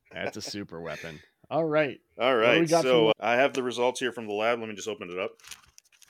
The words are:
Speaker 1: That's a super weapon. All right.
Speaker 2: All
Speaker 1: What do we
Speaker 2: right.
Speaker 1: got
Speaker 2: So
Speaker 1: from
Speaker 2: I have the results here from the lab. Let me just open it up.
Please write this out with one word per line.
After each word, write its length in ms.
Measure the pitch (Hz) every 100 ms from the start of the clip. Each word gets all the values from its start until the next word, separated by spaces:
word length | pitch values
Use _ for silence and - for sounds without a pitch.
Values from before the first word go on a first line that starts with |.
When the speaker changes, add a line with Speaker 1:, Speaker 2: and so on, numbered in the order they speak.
| _
Speaker 1:
That's 240 | 82 - 107
a 40 |
super 400 | - 104 92 85
weapon. 380 | 82 76 80 76 _ _ -
All 140 | 143
right. 360 | 160 156 139 - _ -
Speaker 2:
All 160 | 127 120
Speaker 1:
What 60 |
do 60 | 120
we 80 | 110
Speaker 2:
right. 100 | 160
Speaker 1:
got 140 | 165
Speaker 2:
So 220 | 131 123 110
Speaker 1:
from 80 | 107 107
Speaker 2:
I 100 | 120
have 180 | 135
the 100 | 127
results 360 | 123 117 123 127
here 100 | 123
from 160 | 117 107
the 60 |
lab. 260 | 104 113 117
Let 80 | 110
me 60 | 98
just 120 | 107
open 200 | 104 90
it 80 | 90
up. 140 | 110 - - - _ - _ _